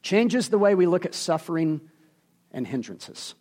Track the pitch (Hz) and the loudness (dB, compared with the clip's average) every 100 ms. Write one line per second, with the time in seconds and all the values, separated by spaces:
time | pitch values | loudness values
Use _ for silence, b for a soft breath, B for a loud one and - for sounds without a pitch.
0 | - 196 233 247 214 208 202 196 175 175 | 2 2 4 0 0 2 4 4 4 2
1 | 175 - - 160 - 165 165 156 - b | -2 -8 -2 -4 -2 -2 0 -2 -8 b
2 | b b b b _ - 123 131 110 98 | b b b b _ -10 -6 -6 -8 -14
3 | - - - - | -16 -16 -16 -18